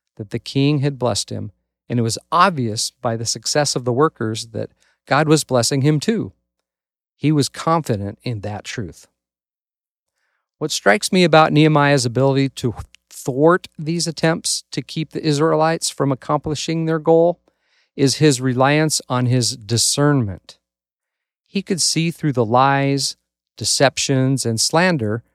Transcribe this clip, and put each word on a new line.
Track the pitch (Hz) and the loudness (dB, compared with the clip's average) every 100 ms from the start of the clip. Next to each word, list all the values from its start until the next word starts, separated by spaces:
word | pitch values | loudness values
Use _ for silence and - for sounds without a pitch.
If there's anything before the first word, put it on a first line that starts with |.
| _ - | _ -16
that | 107 | -10
the | 113 | -10
king | - 139 143 151 | -6 0 2 2
had | 143 131 | -2 -2
blessed | 120 101 - | -2 -2 -4
him, | 104 101 - _ _ _ | -10 -10 -16 _ _ _
and | 123 | -2
it | |
was | 113 - - | -2 -4 -2
obvious | 170 190 156 117 110 - | 2 2 2 -4 -4 -8
by | - 123 117 | -6 -6 -4
the | 113 | -6
success | 113 - 147 143 143 | -6 -4 -2 -2 -2
of | 123 | -2
the | |
workers | 120 156 - 110 110 113 | 0 0 -2 -6 -6 -8
that | 110 110 _ _ _ - | -10 -10 _ _ _ -2
God | 139 151 | 0 4
was | 156 | 2
blessing | - 127 117 143 | 2 0 0 0
him | 143 151 | 2 2
too. | - 220 110 - _ _ _ _ _ _ _ _ | 0 -2 -4 -12 _ _ _ _ _ _ _ _
He | 143 | 0
was | 151 127 | 2 0
confident | - 160 165 143 107 98 104 | -2 -2 0 0 -4 -4 -8
in | 123 110 | -8 -8
that | 104 104 | -8 -10
truth. | - - 90 - - _ _ _ _ _ _ _ _ _ _ _ _ _ _ _ | -10 -10 -10 -14 -20 _ _ _ _ _ _ _ _ _ _ _ _ _ _ _
What | 156 | -6
strikes | - 196 208 - | 0 2 2 2
me | 190 | 2
about | 170 156 156 | 6 6 6
Nehemiah's | 147 156 151 143 143 123 | 4 4 4 4 2 0
ability | 117 135 135 135 | 0 2 2 -2
to | - 123 - - _ _ | -4 -6 -8 -14 _ _
thwart | - - 127 156 185 - - | -10 -6 2 4 2 -2 -10
these | 151 170 160 | -6 -4 -4
attempts | 147 160 165 - - - | -2 -2 0 -4 -8 -8
to | - | -10
keep | - 160 151 | -8 -8 -8
the | - | -4
Israelites | 156 143 160 156 160 165 - | -2 0 0 2 0 0 -6
from | - 139 | -2 -2
accomplishing | 131 - 147 156 147 - 165 160 | -2 -2 -4 -2 -6 -4 -4 -2
their | 160 | -2
goal | 156 165 170 175 _ _ _ _ _ - | 2 4 4 0 _ _ _ _ _ 0
is | 135 - | 0 4
his | 151 123 | 2 2
reliance | 131 127 131 151 156 - - | 0 2 2 4 0 -2 -4
on | 123 123 | -2 0
his | 127 113 127 | 0 0 -6
discernment. | 104 117 - - 147 143 107 90 - - _ _ _ _ _ _ _ _ _ | -4 -2 0 2 2 2 0 -6 -16 -20 _ _ _ _ _ _ _ _ _
He | 202 | -8
could | - 180 | -4 -2
see | - 156 165 | 0 0 -2
through | - 156 | -2 -2
the | 127 107 | 0 2
lies, | 123 139 139 139 139 135 - _ _ _ - | 4 4 2 0 -2 -4 -10 _ _ _ -8
deceptions, | 110 - 131 - - 135 131 135 117 | -4 2 2 0 -2 0 2 0 -2
and | 113 | -2
slander | - 160 185 160 107 117 - | 0 2 2 0 -2 -4 -8